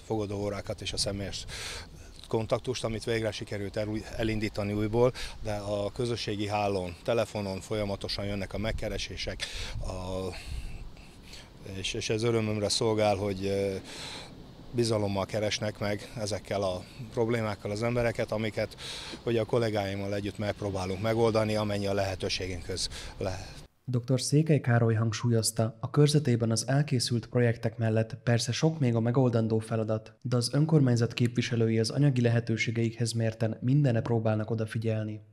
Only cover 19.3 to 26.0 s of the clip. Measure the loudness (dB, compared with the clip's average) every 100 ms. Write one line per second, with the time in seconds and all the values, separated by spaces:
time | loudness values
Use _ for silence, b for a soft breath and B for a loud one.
19.3 | 0 2 2 2 0 0 -2 -2 -2 -4
20.3 | -2 -2 -2 -2 -2 -2 0 2 4 6
21.3 | 6 4 2 0 0 0 2 0 -2 -4
22.3 | -2 -4 -6 -6 -6 -6 B B -4 -4
23.3 | -4 -10 -14 -18 _ -4 -2 0 0 4
24.3 | 4 6 4 4 4 4 4 2 0 2
25.3 | 4 2 2 0 0 0 4